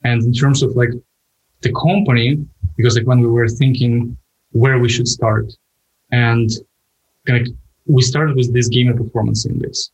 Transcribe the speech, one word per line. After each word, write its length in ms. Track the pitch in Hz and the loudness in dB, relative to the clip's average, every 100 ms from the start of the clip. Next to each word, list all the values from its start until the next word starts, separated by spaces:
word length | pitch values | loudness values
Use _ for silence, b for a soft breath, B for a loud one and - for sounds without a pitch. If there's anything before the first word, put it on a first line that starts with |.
And 180 | 123 120 | -2 0
in 80 | 117 | 0
terms 300 | 120 139 135 | 2 2 2
of, 120 | 127 | 0
like, 200 | 123 120 117 - _ _ _ _ _ | 0 -2 -2 -12 _ _ _ _ _
the 120 | 113 | -4
company, 640 | - 156 202 196 120 120 147 147 - - - | -2 0 0 2 2 2 -2 -6 -8 -8 0
because, 180 | 117 110 | 0 2
like, 100 | 113 | 2
when 140 | 127 | 2
we 60 | 120 | 2
were 200 | 117 113 | 2 0
thinking 680 | 110 135 127 123 120 120 123 _ _ _ | 0 0 2 0 0 -4 -8 _ _ _
where 260 | 117 131 131 | 0 2 4
we 100 | 120 | 0
should 180 | 120 120 | 0 -4
start, 460 | - 117 110 110 - _ _ _ _ - | -2 -2 -2 -4 -12 _ _ _ _ -4
and, 380 | 123 120 117 110 110 - _ _ _ _ _ - | 0 2 2 0 -4 -10 _ _ _ _ _ -2
like, 180 | 120 120 - - _ | -2 -2 -10 -20 _
we 160 | - 135 | 0 2
started 340 | 123 147 156 | 2 0 -2
with 160 | 131 120 | 0 0
this 120 | 120 117 | 0 0
gamer 300 | 113 123 117 | 0 0 0
performance 480 | 113 113 113 110 | -4 -4 -2 -2
index. 460 | 113 123 - - - | -4 -6 -6 -10 -12